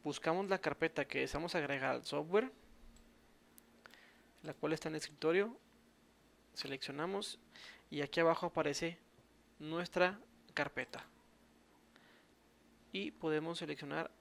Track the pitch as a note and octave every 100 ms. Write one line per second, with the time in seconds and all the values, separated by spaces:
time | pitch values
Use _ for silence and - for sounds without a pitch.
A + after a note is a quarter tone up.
0 | D3+ C3+ E3 F3 G3 F#3 D#3 C#3+ D#3+ -
1 | C#3 C#3 C3 C#3+ E3 F3 C#3+ C#3 C3+ B2+
2 | - D3 D#3+ G3 C4 - - - - -
3 | - - - - - - - - - -
4 | - - - - D3+ D3+ D3+ D#3 D#3+ D#3
5 | - D3 D#3 F3+ G#3+ B3+ - - - -
6 | - - - - - - C#3 C3+ - C#3
7 | E3+ G3 G#3 - - - - - - C#3+
8 | C#3+ - E3 E3 F3 - D3 C#3+ E3 E3+
9 | - - - - - - D3+ E3 F3 F3+
10 | F3+ G#3 - - - - C#3+ - B2+ -
11 | - - - - - - - - - -
12 | - - - - - _ - - - G3
13 | G3+ - D#3+ D#3 D#3+ E3 D3+ D3 C#3+ D3+
14 | D#3+ -